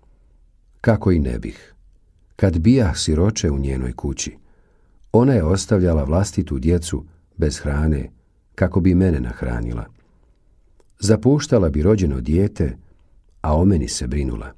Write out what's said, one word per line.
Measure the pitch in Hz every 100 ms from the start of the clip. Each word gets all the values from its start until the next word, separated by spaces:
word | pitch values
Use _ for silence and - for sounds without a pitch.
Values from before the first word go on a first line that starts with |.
| _ _ _ _ _ _ _ _
„Kako | - 107 -
i | 87
ne | 65 58
bih, | 53 - - _ - _ _ _ _ -
kad | 98 82
bijah | 82 131 101 -
siroče | - 78 95 110 87
u | 69
njenoj | 67 65 64
kući, | 62 71 65 - - - _ _ _ _ _ _
ona | 113 127
je | 127
ostavljala | 78 95 - 104 90 80
vlastitu | 69 82 101 - 85 69
djecu | 69 87 - - - _ _ -
bez | 80 -
hrane | - 71 78 73 58 - _ _ _
kako | - 92 95
bi | 90
mene | 87 92 76
nahranila. | 60 55 62 58 57 58 55 - _ _ _ _ _ _ _ _ _ _
Zapuštala | 101 107 123 147 - 123 85
bi | 73
rođeno | 80 110 87 67
dijete, | 64 80 101 - 76 - - _ _ _ _ _
a | - 76
o |
meni | 90 92 60
se | - 64
brinula. | 71 65 57 -